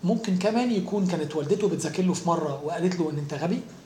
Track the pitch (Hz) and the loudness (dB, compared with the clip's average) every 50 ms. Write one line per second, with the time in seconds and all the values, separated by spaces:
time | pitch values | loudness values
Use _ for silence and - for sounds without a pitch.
0 | - 175 226 226 - - 185 180 185 208 214 233 247 247 233 196 175 - 190 208 | 2 2 0 0 0 0 0 2 2 2 2 2 2 2 2 0 0 0 0 0
1 | 190 180 180 160 151 147 - 156 143 139 196 196 202 196 160 143 - 156 147 - | 2 2 0 0 -2 -2 -2 -4 0 0 0 2 2 0 0 0 -2 -4 0 2
2 | 185 180 170 - - 170 170 156 151 151 139 139 147 151 170 170 170 185 180 175 | 2 2 2 2 2 0 0 2 0 -2 -4 -4 -4 -4 -4 0 0 0 2 2
3 | 165 151 147 143 147 143 156 139 - 175 202 247 - - - - - | -2 0 0 -4 -4 -4 -4 -2 0 0 0 -2 -4 -8 -14 -18 -20